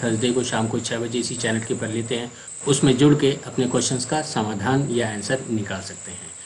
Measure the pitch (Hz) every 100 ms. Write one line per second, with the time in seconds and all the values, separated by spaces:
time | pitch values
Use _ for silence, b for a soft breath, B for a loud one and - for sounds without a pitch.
0 | 120 110 123 123 123 117 113 117 113 117
1 | 117 120 117 127 113 113 110 127 110 113
2 | 117 120 120 B B - - 143 170 123
3 | 147 143 139 139 - - 123 127 - 131
4 | - 156 151 123 107 104 117 139 139 120
5 | 110 104 98 - - 113 98 95 - 90
6 | - 95 - -